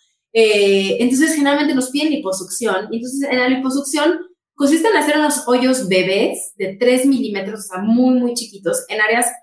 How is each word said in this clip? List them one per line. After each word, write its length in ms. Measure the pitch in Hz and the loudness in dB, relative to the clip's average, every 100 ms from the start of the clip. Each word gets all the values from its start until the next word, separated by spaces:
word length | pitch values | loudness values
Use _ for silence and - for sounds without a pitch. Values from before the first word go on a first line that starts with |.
| _ _ _ | _ _ _
Eh, 640 | 226 220 208 202 196 196 190 | 2 4 4 4 2 0 0
entonces, 340 | 240 262 320 | 0 2 2
generalmente 400 | 311 277 285 294 | 2 2 2 0
nos 160 | 262 - | 0 -2
piden 220 | 285 311 | -2 -2
liposucción. 760 | 277 190 185 175 - 220 190 220 | -2 -4 -6 -6 -4 -2 -2 -4
Y 60 | 226 | -8
entonces, 300 | 247 277 277 | -6 -6 -2
en 80 | 254 | 0
la 80 | 254 | 0
liposucción 720 | 262 262 277 277 302 302 330 - _ _ | 0 -2 -4 -2 0 0 0 -4 _ _
consiste 360 | - 277 330 440 | -2 2 2 2
en 80 | 349 | 2
hacer 200 | 294 302 | 2 2
unos 300 | 302 - - | 0 0 0
hoyos 400 | 247 254 254 190 | 2 2 0 0
bebés 680 | 185 185 202 - - - - | 0 2 0 0 -2 -8 -6
de 180 | 190 196 | -8 0
tres 280 | 240 254 277 | 2 4 4
milímetros, 540 | 254 214 196 196 214 | 2 0 -6 -6 -10
o 20 | |
sea, 140 | - 185 | -10 -4
muy, 400 | 214 240 254 254 | 0 2 4 2
muy 160 | 240 240 | 0 -4
chiquitos, 500 | - 196 196 - - | -8 -8 -4 -4 -4
en 120 | 208 | -2
áreas 240 | 214 233 240 - | 0 0 0 -4